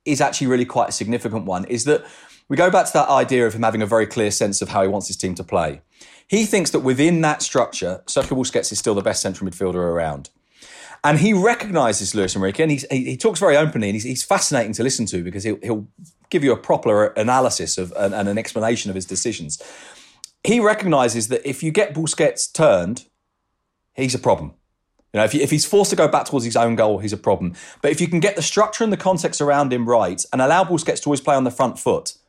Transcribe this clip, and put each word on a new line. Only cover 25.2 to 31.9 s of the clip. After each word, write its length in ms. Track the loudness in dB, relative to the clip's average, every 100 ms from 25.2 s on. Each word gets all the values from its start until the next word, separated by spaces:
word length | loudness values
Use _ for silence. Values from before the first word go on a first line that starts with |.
if, 120 | 2 2
if 160 | 0
he's 140 | 0 2
forced 260 | 2 4
to 40 | 4
go 120 | 4
back 180 | 2 0
towards 200 | -2 0
his 120 | 2
own 180 | 2 2
goal, 220 | 2 0
he's 160 | -2
a 40 | -4
problem. 360 | 0 0 -2 -8 -16 -4
But 100 | -2
if 100 | 0
you 60 | 0
can 120 | 2
get 160 | 0 0
the 60 |
structure 420 | -2 2 0 0
and 80 | -2
the 60 | 0
context 420 | 0 0 0 0
around 320 | 2 2 2
him 160 | 0 2
right 340 | 2 2 -2 -4
and 80 | 0
allow 220 | 2 4
Busquets 400 | 2 0 -2 -4
to 60 | -2
always 120 | -2
play 140 | 2 2
on 80 |
the 80 | 0
front 280 | 0 -2 -2
foot 360 | -2